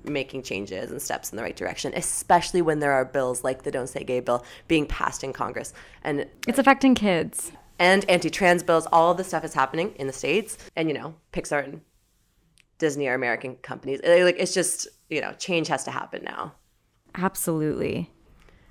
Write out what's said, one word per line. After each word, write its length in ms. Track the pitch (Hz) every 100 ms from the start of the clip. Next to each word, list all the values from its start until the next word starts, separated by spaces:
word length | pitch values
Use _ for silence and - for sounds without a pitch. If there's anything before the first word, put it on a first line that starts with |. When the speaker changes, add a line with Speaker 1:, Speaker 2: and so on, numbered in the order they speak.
Speaker 1:
making 380 | - 143 131 135
changes 480 | 123 98 101 92 123
and 100 | -
steps 300 | - - -
in 60 | 104
the 60 |
right 140 | 110 -
direction, 360 | 92 - 139
especially 680 | - - - - 175 - 185
when 200 | 160 151
there 120 | 143
are 120 | 135
bills 380 | 131 139 127 123
like 200 | 131 131
the 80 | 143
Don't 160 | 139 127
Say 180 | -
Gay 160 | - 123
bill 240 | 120 120 - - -
being 180 | 160 147
passed 380 | - - -
in 80 | 135
Congress. 400 | - 107 110 120 - - -
And 240 | - 143 - - -
Speaker 2:
It's 120 | 254
affecting 360 | 269 269 269
kids. 580 | 240 208 170 165 - - - - -
Speaker 1:
And 300 | 180 196 196
anti-trans 520 | 180 165 - 185 175
bills, 240 | 175 165 160
all 200 | 165 170
of 40 | 175
this 120 | 185
stuff 160 | 160
is 100 | 156
happening 400 | 147 131 160 202 -
in 120 | 135
the 40 |
States. 460 | - 139 196 - - - -
And, 120 | 160
you 60 |
know, 200 | 131 135 160 _
Pixar 320 | - - 147
and 160 | 139 160 - _ _ _ _ _ _ _ _ -
Disney 300 | 156 139 135
are 60 |
American 420 | 127 120 110 131 -
companies. 440 | - 127 131 139
Like, 320 | - 175 180 175
it's 140 | 180
just, 360 | 190 165 - - _ -
you 120 | 151
know, 120 | - -
change 300 | - 165 151
has 160 | 143
to 60 | -
happen 320 | 131 - -
now. 300 | - - 151 - _ _ _ _ _
Speaker 2:
Absolutely. 960 | - 185 - - 160 156 - - 170 175 _ _ _ - - _